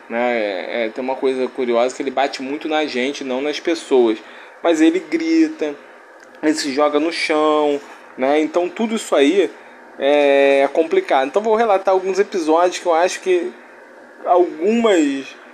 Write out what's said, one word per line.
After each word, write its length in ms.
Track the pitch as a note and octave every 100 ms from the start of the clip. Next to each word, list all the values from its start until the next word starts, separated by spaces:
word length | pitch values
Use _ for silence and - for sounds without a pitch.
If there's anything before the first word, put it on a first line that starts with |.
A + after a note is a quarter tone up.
| -
né? 300 | A#2 B2 A#2+
É, 480 | G#2 F#2 - A#2 A2
é, 20 |
tem 120 | B2
uma 140 | B2+ C3
coisa 320 | C3+ C3 B2
curiosa 460 | - A#2+ A#2 B2+
que 80 | -
ele 80 | C#3
bate 320 | B2+ C#3 -
muito 260 | C3+ D3+ D#3
na 160 | D#3 D3
gente, 380 | B2 C3 C#3
não 160 | C3+ B2+
nas 200 | D3 D3
pessoas. 580 | - E3 - C3+ A#2 A2 - - - -
Mas 180 | E3+ D#3+
ele 200 | D#3+ F3+
grita, 760 | D#3+ E3 E3 D#3+ D#3 D#3 D3+ C#3+ - - - - - -
ele 120 | D#3
se 180 | D#3 D3
joga 280 | C3 D3 D3
no 120 | E3
chão, 680 | E3 - D#3 D#3 D3+ D3 C#3+ - - - -
né? 240 | C3 D3+
Então 280 | D#3 F3 F3
tudo 280 | F3 A3 A3+
isso 180 | -
aí 360 | E3+ C#3 G3 D#3+ - - - - -
é 680 | C#3 D3 C#3+ C#3 C#3 C#3 C#3
complicado. 560 | F3 D#3+ F#3 F#3 D3 C3+
Então 140 | G3+
vou 120 | A3
relatar 380 | G#3+ A#3 F#3+ F#3+
alguns 260 | F#3+ F#3 F#3
episódios 600 | G#3 G3 D#3 D#3+ F3+ F3
que 80 | F3+
eu 80 |
acho 260 | D#3+ F3+ -
que 320 | F#3 F3+ E3+ - - - - - - -
algumas, 1040 | - F3+ E3 D#3 F#3 A#3 A3+ F3+ D3 C#3 C3 - -